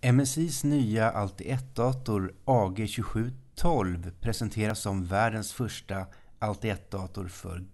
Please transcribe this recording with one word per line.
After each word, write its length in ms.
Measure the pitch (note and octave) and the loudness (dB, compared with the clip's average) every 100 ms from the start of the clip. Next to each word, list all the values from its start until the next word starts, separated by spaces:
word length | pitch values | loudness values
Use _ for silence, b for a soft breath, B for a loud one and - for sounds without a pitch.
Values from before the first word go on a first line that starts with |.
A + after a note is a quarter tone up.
M 180 | B2+ B2 | 6 6
S 180 | C#3 C#3+ | 4 0
I's 280 | E3 C3 D3 | -2 0 2
nya 460 | D3 A#2 A2 A2 | 2 2 4 2
Alti 380 | G#2 G2+ - - | 2 -4 -4 -4
ett-dator 840 | C3 C3 - A#2+ C3 - G#2+ F#2 - - | -4 -4 0 0 0 0 0 0 -4 2
A 280 | B2+ G2 F#2+ | 4 4 0
G 120 | G#2+ | -4
tjugosju 440 | - G#2+ A2 A#2 C3 - - | -2 -2 -2 -2 -6 -14 2
tolv 560 | F3 D3+ F#2+ F2 F2 F2+ | 4 6 2 0 -6 -4
presenteras 580 | A#2 G#2+ A2 A2 G#2+ G#2+ | -2 0 -2 0 0 0
som 260 | G#2 G2 F2+ | -2 -2 0
världens 480 | G2 A2+ A2 G2+ | 2 2 0 -6
första 520 | - A2+ - - G2 F#2 b b b | -4 -4 -4 -8 -8 -8 b b b
Alti 300 | A2 G2+ A2+ | -4 -2 -2
ett-dator 580 | G2 - G2 F#2 G2+ F2+ | -4 -6 -8 -8 -8 -10
för 380 | - F#2 F2 F#2 | -10 -10 -10 -12